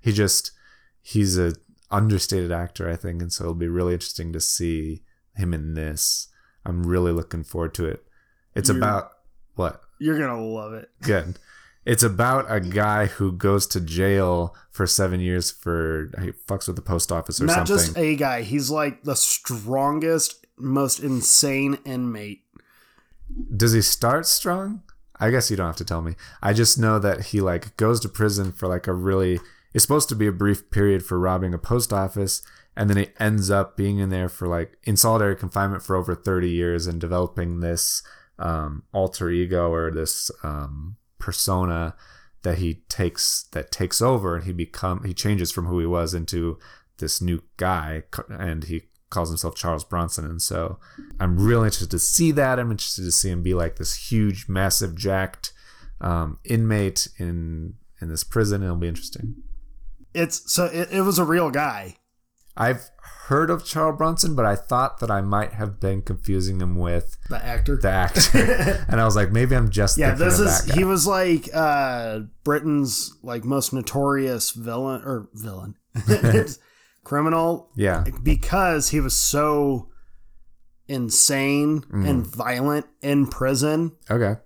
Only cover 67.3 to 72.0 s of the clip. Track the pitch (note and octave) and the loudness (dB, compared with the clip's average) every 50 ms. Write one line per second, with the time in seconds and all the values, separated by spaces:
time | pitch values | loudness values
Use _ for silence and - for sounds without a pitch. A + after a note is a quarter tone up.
67.3 | - - - - A#2 A#2 - - - C3+ - G2 F#2 F#2+ F#2 F#2 - G2 - - | -2 -2 0 0 2 2 2 4 4 4 4 2 4 4 2 2 4 4 6 8
68.3 | - - - - - - - - G#2+ - - - - A2+ A2+ A2 G#2 G#2+ G2+ F2+ | 8 6 8 6 6 4 4 4 2 2 2 4 4 4 6 6 6 4 4 4
69.3 | G2+ A#2 B2 B2 C3 B2+ A2 G#2+ F#2+ G2 G2+ G#2 - - - - - - E3 F3+ | 4 4 4 4 4 4 4 4 4 4 4 4 4 4 4 4 4 4 4 6
70.3 | F3+ F3+ G#3 G3 - - - - C#3 E3 F#3+ F#3+ F#3+ F3+ D3 G3 G3 F#3 F#3 F#3 | 6 6 6 4 4 2 2 2 4 4 4 4 4 2 2 2 2 2 4 4
71.3 | E3+ D#3 - - - D#3+ D#3+ D#3 D3 C#3+ C#3 C3 B2+ A#2+ | 4 2 2 -2 -2 0 2 2 2 2 2 0 -2 -2